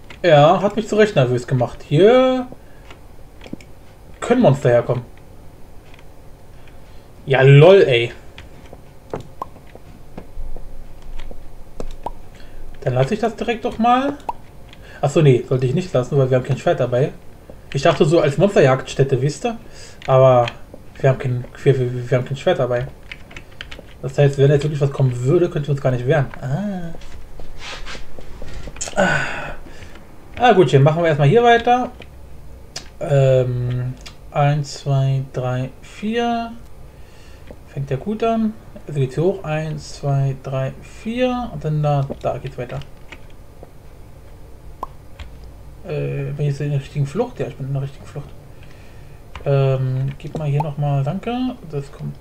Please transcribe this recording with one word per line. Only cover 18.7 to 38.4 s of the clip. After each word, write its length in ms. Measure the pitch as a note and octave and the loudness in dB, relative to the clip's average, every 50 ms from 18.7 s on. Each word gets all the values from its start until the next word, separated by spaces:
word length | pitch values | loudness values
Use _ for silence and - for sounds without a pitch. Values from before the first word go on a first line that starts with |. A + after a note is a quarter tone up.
| C3 C3 - - - - C3+ C3+ C3+ A#2+ | 4 2 0 -4 0 0 2 2 2 0
wisst 240 | B2+ D3 - - - | 0 -2 -2 -2 -4
ihr? 120 | A#3 A3 - - - - - - - - - - - | -4 -4 -6 -10 -16 -18 -18 -18 -18 -18 -10 0 2
Aber 380 | C3+ C3 C3 C3 B2+ B2 A#2+ A#2 - - - - - - - - - - | 6 8 8 8 8 6 4 2 -2 -8 -14 -18 -18 -18 -18 -18 -6 0
wir 100 | - C3+ | 2 2
haben 60 | B2+ - | 2 2
kein, 280 | - B2+ B2 A#2+ B2 - - - - | -2 -4 -4 -4 -6 -8 -14 0 2
wir, 160 | C#3+ C3 C3 | 2 2 4
wir, 320 | B2+ B2 B2 B2 B2 B2 | 0 -2 -4 -6 -4 -2
wir 60 | C3 B2 | 0 -2
haben 80 | B2 | 0
kein 100 | - C3+ | -2 -6
Schwert 240 | - - F#3 F3 - | -2 0 0 0 2
dabei. 260 | C3 A#2+ B2 A#2+ B2+ C3+ - - - - - - - - - - - - - - - - - - - - - - | 0 0 0 -2 -4 -6 -10 -14 -18 -18 -18 -18 -18 -18 -18 -18 -18 -18 -16 -16 -16 -14 -16 -16 -18 -18 -16 -10
Das 160 | - C3+ - - | -10 -4 2 4
heißt, 200 | C#3+ C#3 C#3 - | 4 4 6 4
wenn 140 | C3+ C#3+ | 4 4
jetzt 120 | D3+ C#3 D3 | 4 4 2
wirklich 180 | D3+ C#3+ - | 0 -2 0
was 100 | D3 C#3 | -2 -2
kommen 260 | - - C3+ B2+ A#2+ A#2+ B2 | 0 2 0 0 0 0 0
würde, 260 | C3 E3+ F3 F3 E3+ | 2 4 4 4 2
könnten 200 | - D#3+ C#3+ - | 0 -2 -2 -2
wir 20 | |
uns 100 | C#3+ C#3 | -2 -2
gar 100 | - C3+ | 0 0
nicht 140 | B2+ A#2+ B2 | 0 0 0
wehren. 200 | B2+ D#3+ D3+ C3 - - - | 2 2 2 2 -2 -4 -8
Ah. 500 | C#3 C3 C#3 E3+ G3+ G#3 G3 F3+ F3 E3 D#3+ - - - - - - - - - - - - - - - - - - - - - - - - - - - - - - - - - - - - - - - - - | -6 -4 -4 -4 -4 -4 -4 -6 -6 -6 -8 -8 -8 -10 -10 -10 -10 -10 -8 -6 -6 -6 -6 -6 -8 -10 -10 -10 -8 -8 -6 -6 -4 -4 -4 -4 -6 -8 -8 -6 -6 -6 -6 -6 -8 -8 -8 -8 -8 -4 -2 0
Ah. 580 | F3+ F#3+ G3+ - - - - - - - - - - - - - - - - - - - - - - - - - | 0 2 0 0 -2 -4 -6 -8 -8 -8 -10 -10 -12 -12 -14 -14 -14 -16 -16 -16 -18 -18 -18 -18 -18 -16 -4 2
Ah, 140 | A#3 B3 | 4 6
gut, 220 | G#3 F#3 E3+ C3+ D3 | 6 6 6 6 6
dann 100 | C3+ C3+ | 6 6
machen 180 | D#3 D3+ E3+ | 6 4 4
wir 60 | F3 E3 | 2 2
erstmal 220 | D3+ C#3 D3 C#3 | 2 4 4 4
hier 120 | F#3 A#3 | 6 6
weiter. 500 | A#3+ A#3+ A#3 A#3 A#3 A#3+ B3 B3+ B3 - - - - - - - - - - - - - - - - - - - - - - - | 6 6 6 6 6 4 2 2 2 -2 -8 -12 -18 -20 -18 -18 -18 -16 -16 -16 -16 -16 -18 -18 -18 -18 -16 -16 -16 -16 -12 -10
Ähm, 920 | - C3+ C#3+ C#3 C3+ C3 C3 C3 B2 B2 B2 B2 B2 B2 B2 B2 B2 B2+ C3 - - - - - - - | -2 0 2 4 6 6 4 4 2 2 0 -2 -2 -2 -2 -4 -4 -6 -8 -10 -12 -16 -18 -18 -18 -6
eins, 480 | - D#3 C#3+ C#3+ D3 D3+ C#3+ - - - | -2 2 2 2 2 0 -2 -4 -8 -8
zwei, 440 | - C#3+ C#3 C3+ C3+ C3+ C3+ C3+ C3 C3+ | -4 0 0 2 2 2 0 -2 -4 -4
drei, 380 | - C3 B2+ B2+ B2+ B2+ B2+ C3 - - | -6 -6 -4 -4 -2 -4 -4 -6 -8 -14
vier. 720 | - - - - - G#3+ A3+ A#3 A#3 A#3 A#3 A#3 A#3 A3+ A#3 A#3 - - - - - - - - - - - - - - - - - - - - - - | -20 -20 -14 -8 -6 -4 -2 -2 0 0 -2 -2 -4 -8 -10 -14 -16 -18 -18 -18 -18 -18 -18 -20 -20 -20 -20 -20 -20 -20 -20 -18 -18 -18 -18 -18 -20 -14
Fängt 200 | - C#3 C#3 - | -10 -10 -6 -6
ja 60 | C3+ | -6
gut 260 | C3+ - G3+ A3 G#3+ | -6 -4 -6 -4 -2
an. 320 | A#3 A3+ A3+ A3+ | -2 0 0 0